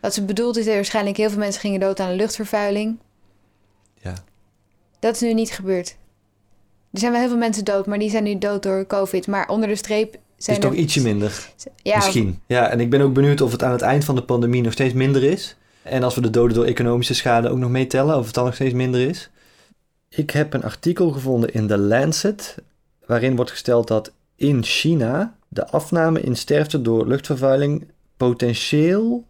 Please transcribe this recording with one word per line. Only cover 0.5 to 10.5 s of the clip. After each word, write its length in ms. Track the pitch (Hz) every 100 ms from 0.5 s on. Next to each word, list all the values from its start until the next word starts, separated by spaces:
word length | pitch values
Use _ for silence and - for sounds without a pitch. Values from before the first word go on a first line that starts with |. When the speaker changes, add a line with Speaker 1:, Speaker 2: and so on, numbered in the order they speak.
| 226
Speaker 1:
is, 100 | 220
er 80 | 208
waarschijnlijk 420 | 196 220 202 202
heel 120 | 214
veel 100 | 208
mensen 220 | 208 202
gingen 180 | 208 196
dood 200 | 196 190
aan 100 | 185
de 60 | 185
luchtvervuiling. 800 | 214 - 214 214 202 202 214 226 _ _ _ _ _ _ _ _ _ _
Speaker 2:
Ja. 120 | 92 90 - _ _ _ _ _ _ _
Speaker 1:
Dat 160 | 220 226
is 60 |
nu 120 | 240
niet 180 | 220 220
gebeurd. 440 | - 190 185 175 - - _ _ _ _ _ _ _ _
Er 80 | -
zijn 120 | 233
wel 80 | 240
heel 80 | 247
veel 100 | 240
mensen 240 | 233 208 202
dood, 200 | 196 196
maar 140 | 208
die 100 | 214
zijn 140 | 214
nu 140 | 208 196
dood 260 | 202 202
door 220 | 196 190 190
covid. 400 | 202 190 190 180
Maar 220 | 202 -
onder 180 | 208 220
de 80 | 208
streep 420 | - 214 220 - _ _
zijn 200 | -